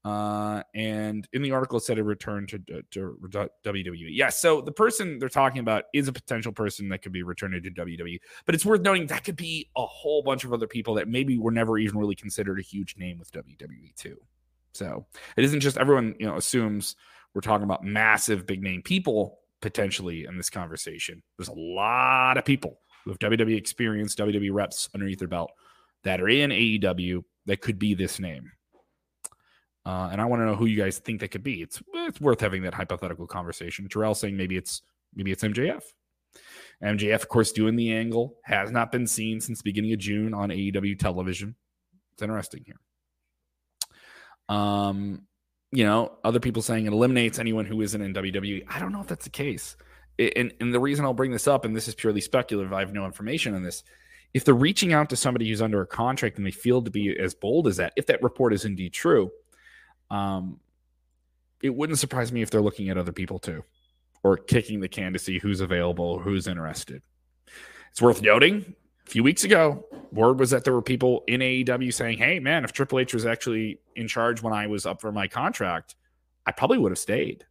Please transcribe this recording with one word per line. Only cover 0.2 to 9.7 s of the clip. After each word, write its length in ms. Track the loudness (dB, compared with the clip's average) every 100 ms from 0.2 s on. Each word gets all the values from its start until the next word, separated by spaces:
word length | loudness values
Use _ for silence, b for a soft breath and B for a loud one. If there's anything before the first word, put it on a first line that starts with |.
| -2 -2 -2 -4 -6
and 540 | -6 -4 -4 -4 -6 -6
in 100 | -6
the 80 | -2
article, 260 | -2 0 -2
it 60 |
said 160 | -2 -2
a 60 |
return 420 | 0 -4 -6 -8 -8
to, 120 | -12
to, 220 | -12 -14 -12
to 260 | -10 -10 -10 -10
W 220 | -8 -8 _ -6 -6
W 220 | -6 -10 -8
E. 60 |
Yeah, 180 | 0 2
so 320 | 4 4 2
the 100 | 0
person 460 | 0 0 2 -6 -4
they're 100 | -2
talking 300 | 2 2 2
about 260 | 0 -2 0
is 140 | -2 -2
a 40 |
potential 400 | -6 -6 -4 -4
person 360 | -4 -4 -4 -6
that 140 | -6
could 100 | -8
be 120 | -8
returning 380 | -8 -8 -6 -6
to 60 | -8
W 280 | -10 -10 -8
W 180 | -10
E. 60 | -12 B B -2
But 80 |
it's 100 | 0
worth 160 | 4 4
noting 260 | 4 2 0
that 160 | -6
could 120 | -6 -8
be 320 | -8 -8 -6